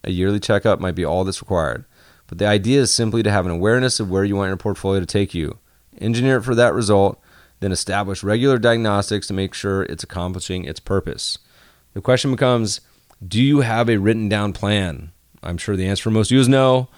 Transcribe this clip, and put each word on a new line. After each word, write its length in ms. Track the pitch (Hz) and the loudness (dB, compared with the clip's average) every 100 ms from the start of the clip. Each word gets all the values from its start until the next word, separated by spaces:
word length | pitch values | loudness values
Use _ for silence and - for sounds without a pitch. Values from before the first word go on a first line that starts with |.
A 80 | - | -6
yearly 300 | 90 95 104 | -2 0 0
checkup 400 | - 101 113 98 | 0 0 2 0
might 140 | 92 | -2
be 100 | 87 | -4
all 180 | 78 90 | -2 -2
that's 200 | 95 - | -2 -6
required. 420 | - 87 76 60 - _ _ _ - | -2 -2 -2 -4 -12 _ _ _ -12
But 120 | 87 | -2
the 80 | 104 | 2
idea 340 | 104 104 139 | 2 2 2
is 120 | 117 | 2
simply 300 | - 110 113 | 0 0 0
to 80 | 107 | 2
have 140 | 101 | 0
an 80 | 90 | 0
awareness 480 | 85 101 123 127 - | 0 2 2 2 -2
of 100 | 101 | -2
where 140 | 95 | 0
you 100 | 101 | 0
want 140 | 98 95 | 0 -2
your 80 | 95 | -4
portfolio 440 | 107 95 98 98 | -4 -4 -2 -2
to 60 | 87 | 0
take 280 | 101 98 | -2 -2
you. 240 | 87 76 - _ _ _ - | -4 -6 -8 _ _ _ -8
Engineer 400 | 110 117 131 127 | -4 0 2 0
it 60 | |
for 100 | 123 | 0
that 180 | 117 120 | 2 2
result, 480 | 117 104 101 98 - _ _ _ - | 2 2 4 4 0 _ _ _ -8
then 120 | 101 | -4
establish 500 | 90 - 98 98 95 | -4 -4 -4 -4 -4
regular 360 | 98 113 139 127 | -2 2 2 4
diagnostics 680 | 117 117 110 101 98 104 - | 4 2 2 0 0 -4 -4
to 80 | |
make 200 | 95 95 | -4 -4
sure 280 | - 101 98 | -4 -2 -2
it's 200 | - 85 | -2 -8
accomplishing 640 | - 92 90 90 - 92 | -10 -8 -6 -6 -6 -8
its 160 | - 73 | -8 -10
purpose. 580 | - 98 - - - - _ _ _ _ _ | -4 -4 -4 -6 -8 -10 _ _ _ _ _
The 80 | 101 | -6
question 300 | - 127 139 | 0 0 0
becomes, 500 | 127 127 120 107 - _ _ _ - 90 | 0 2 2 0 -6 _ _ _ -20 -4
do 140 | 107 | 0
you 200 | 139 143 | 4 4
have 280 | 120 113 117 | 2 0 2
a 100 | 107 | 2
written 320 | 101 113 104 | 2 0 0
down 240 | 104 104 | -2 -2
plan? 580 | - 101 104 92 73 78 - _ _ | -2 -2 0 -2 -6 -12 -20 _ _
I'm 160 | 82 87 | -8 -8
sure 180 | - 95 | -4 -2
the 100 | 92 | -2
answer 180 | 98 | -2
for 60 | 113 | 0
most 180 | 110 107 | 2 4
of 60 | |
you 60 | 131 | 4
is 80 | 127 | 6
no. 400 | 135 131 127 127 | 6 6 4 0